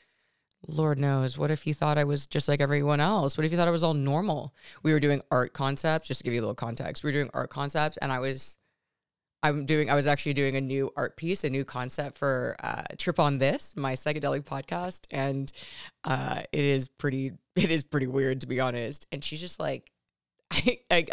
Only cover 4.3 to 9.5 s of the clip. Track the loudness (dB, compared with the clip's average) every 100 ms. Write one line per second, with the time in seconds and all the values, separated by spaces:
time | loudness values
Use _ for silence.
4.3 | -2 -6 _ -20 -4 2 4 4 2 2
5.3 | 2 2 0 -2 0 0 0 -2 -4 -2
6.3 | -2 -2 -4 -6 -4 -6 -4 -2 -2 -2
7.3 | -4 -6 -4 -4 0 0 -2 -4 -2 -2
8.3 | -4 -6 -10 _ _ _ _ _ _ _
9.3 | 0 2